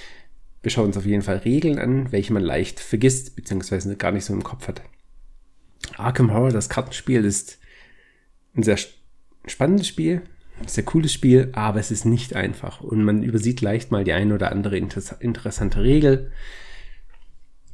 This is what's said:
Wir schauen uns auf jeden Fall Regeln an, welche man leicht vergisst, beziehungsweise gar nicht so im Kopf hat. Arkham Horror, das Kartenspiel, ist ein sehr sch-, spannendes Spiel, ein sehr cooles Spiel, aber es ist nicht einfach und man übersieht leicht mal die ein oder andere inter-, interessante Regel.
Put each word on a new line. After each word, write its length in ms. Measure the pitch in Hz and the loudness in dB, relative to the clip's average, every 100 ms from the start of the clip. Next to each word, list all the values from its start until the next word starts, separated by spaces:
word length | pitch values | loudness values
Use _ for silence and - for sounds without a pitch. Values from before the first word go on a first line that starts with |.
| - - - - - - | -16 -18 -20 -20 -20 -10
Wir 120 | 110 | -4
schauen 140 | - 104 | 0 2
uns 100 | 95 | 0
auf 100 | 98 | 0
jeden 160 | 101 | 0
Fall 140 | 98 98 | 0 -2
Regeln 420 | 113 139 160 143 | 0 2 2 0
an, 320 | 123 135 131 | 0 0 0
welche 220 | 101 101 | -2 0
man 100 | 104 | 0
leicht 380 | 87 71 95 - | 0 -2 -4 -6
vergisst, 560 | - 107 131 127 - - | -4 2 4 2 -2 -12
beziehungsweise 580 | - 95 - 95 95 | -6 -6 -4 -4 -4
gar 160 | 101 90 | -4 -2
nicht 140 | 98 | -2
so 80 | - | -2
im 100 | 98 | -4
Kopf 240 | 92 131 - | -4 -8 -10
hat. 160 | - - - - - - - - - - _ - - | -12 -14 -20 -20 -20 -20 -20 -20 -20 -20 _ -16 -4
Arkham 380 | 120 127 117 | 0 4 4
Horror, 160 | 104 131 | 4 2
das 180 | 110 - | 2 -2
Kartenspiel, 560 | - - - - 123 | -4 -6 -6 0 2
ist 360 | 101 98 - - - - - - _ _ _ _ _ - | 2 0 -6 -14 -20 -20 -20 -20 _ _ _ _ _ -2
ein 80 | |
sehr 120 | 107 101 | 2 2
sch-, 180 | - - - - - - - | -2 -14 -20 -20 -20 -20 -12
spannendes 400 | - 143 202 175 | -2 2 2 2
Spiel, 360 | - 160 175 180 - - - | -2 0 -2 -4 -18 -18 -12
ein 60 | - | -6
sehr 180 | - | -4
cooles 280 | 104 160 156 | 0 2 2
Spiel, 380 | - 131 127 127 | 2 6 8 6
aber 260 | 110 107 104 | 0 -2 -2
es 140 | - | -2
ist 120 | 107 | -2
nicht 300 | 117 117 - | 2 2 0
einfach 460 | - 95 95 90 - | -4 -4 -4 -10 -12
und 240 | - 110 | -4 2
man 180 | 104 107 | 4 2
übersieht 380 | 120 113 110 123 | 2 0 0 0
leicht 320 | 104 113 - | 0 -2 0
mal 100 | 104 | 0
die 100 | 95 | 2
ein 200 | 82 104 | 2 2
oder 180 | 104 95 | 2 0
andere 260 | 101 101 95 | -2 -2 -2
inter-, 440 | 98 101 - - | -4 -6 -10 -6
interessante 600 | 120 113 98 - 101 - | -6 -4 -6 -4 0 2
Regel. 520 | 120 151 143 131 131 - - - - - - - - - - - - - - | 4 6 6 4 2 -8 -10 -14 -14 -14 -14 -14 -16 -16 -18 -18 -20 -20 -20